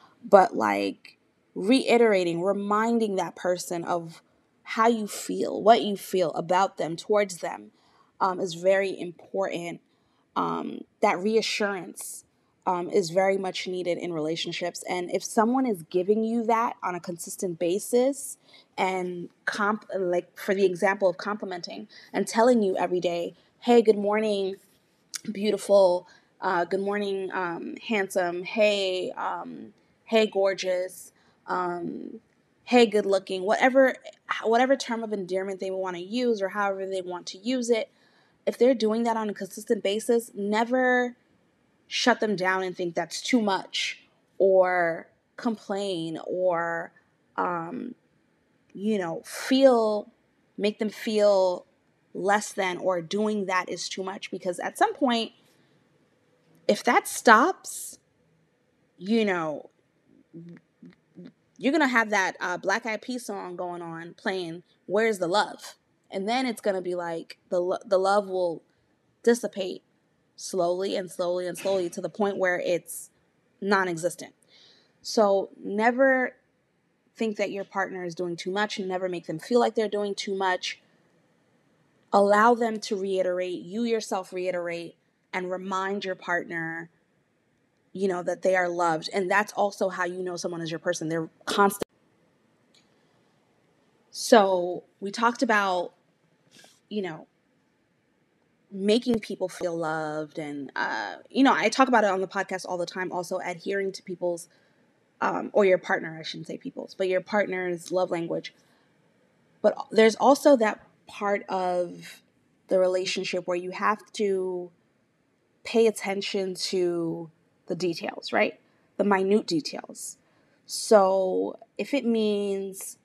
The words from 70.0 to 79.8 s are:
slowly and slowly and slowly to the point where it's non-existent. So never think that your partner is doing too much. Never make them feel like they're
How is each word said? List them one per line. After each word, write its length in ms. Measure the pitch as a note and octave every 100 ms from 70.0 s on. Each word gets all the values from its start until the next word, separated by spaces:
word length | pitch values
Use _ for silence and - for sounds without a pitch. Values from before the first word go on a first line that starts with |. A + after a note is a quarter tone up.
| _ _ _ -
slowly 600 | - F#3+ F3 F3+ G3 G3+
and 140 | F3+
slowly 360 | - F3 F3+ F3+
and 120 | E3+
slowly 320 | G3 G3 F3
to 100 | -
the 80 | F3
point 300 | - G3+ F#3+
where 200 | F#3 F3+
it's 500 | - E3+ - - - _ _ _ _ -
non-existent. 760 | G3 G3 F#3 E3 E3+ - - _ _ _ - _ _ _
So 480 | - - G3+ G3 - -
never 720 | F#3+ G3+ A3+ B3 C4+ C4 B3 - _ _ _ _ _ _ _
think 220 | - A3+ G#3
that 140 | G3
your 140 | G3+
partner 400 | F#3+ G3 F3+ F#3
is 100 | F3+
doing 220 | E3 F3 E3+
too 140 | F#3
much. 280 | G3 G#3+ -
Never 300 | F#3 F#3 F#3
make 180 | F3 -
them 120 | D#3+
feel 220 | - A#3+
like 140 | A3+
they're 140 | A3+